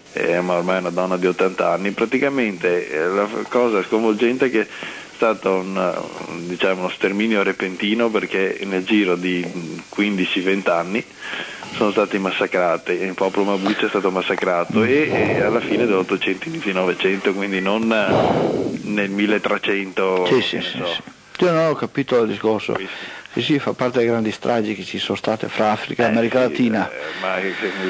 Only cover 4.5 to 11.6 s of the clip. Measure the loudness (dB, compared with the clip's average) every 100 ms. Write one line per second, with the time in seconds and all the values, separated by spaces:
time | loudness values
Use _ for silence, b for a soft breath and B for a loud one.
4.5 | 2 -2 B B B B 0 0 2 0
5.5 | 0 0 -2 -2 -2 -8 -10 -10 -8 -6
6.5 | -2 0 0 -2 -2 -2 0 2 2 0
7.5 | 0 -4 -2 -2 2 2 0 0 0 0
8.5 | -2 -4 -2 2 2 4 2 0 -2 -2
9.5 | -6 -8 -12 -10 -2 0 0 0 0 0
10.5 | 0 0 0 0 -4 -6 B B B B
11.5 | B